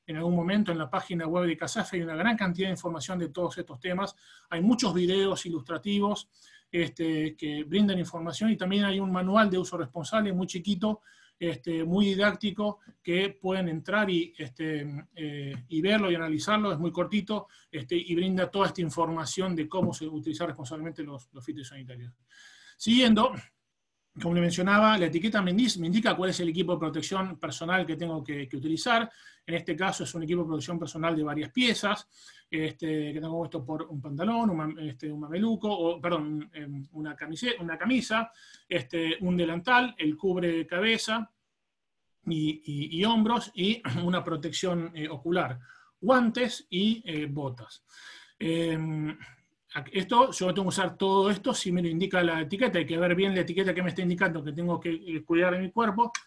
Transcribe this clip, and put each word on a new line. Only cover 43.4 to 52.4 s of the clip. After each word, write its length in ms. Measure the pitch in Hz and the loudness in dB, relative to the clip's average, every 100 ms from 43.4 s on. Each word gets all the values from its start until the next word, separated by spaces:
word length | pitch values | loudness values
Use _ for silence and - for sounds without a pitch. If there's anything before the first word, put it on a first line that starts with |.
| - | -2
y 280 | - 185 233 | -2 0 0
<clears throat> 200 | - 123 | -2 -2
una 180 | 175 180 | 0 0
protección, 680 | 170 160 165 - 185 175 165 | -2 -4 -4 -2 0 0 -2
eh, 140 | 165 156 | -6 -8
ocular, 500 | 147 170 180 135 123 - - _ - | -6 0 0 0 -4 -12 -20 _ -4
guantes 640 | 190 254 233 240 240 - - | 4 4 4 2 -2 -4 -6
y, 320 | 180 208 226 | 0 2 0
eh, 220 | 202 151 151 | -2 -6 -4
botas. 580 | 143 139 123 - - _ - - - - - | -4 -6 -8 -16 -20 _ -20 -20 -20 -20 -6
Em, 800 | 160 165 165 160 160 156 151 - - - _ _ _ | -2 0 0 0 -2 -2 -4 -6 -14 -20 _ _ _
ac-, 160 | 151 135 | -10 -4
esto, 380 | 196 185 202 262 | -4 2 6 6
yo 160 | - 185 | 4 0
tengo 100 | 180 | 2
que 40 | 185 | 0
usar 280 | 202 185 180 | 0 0 2
todo 340 | 196 196 196 | 4 6 6
esto, 220 | 196 269 | 2 0
si 180 | 226 190 | 0 0
me 120 | 175 | 0
lo 60 | 170 | 2
indica 340 | 165 185 185 | 0 0 2
la 180 | 170 160 | 2 2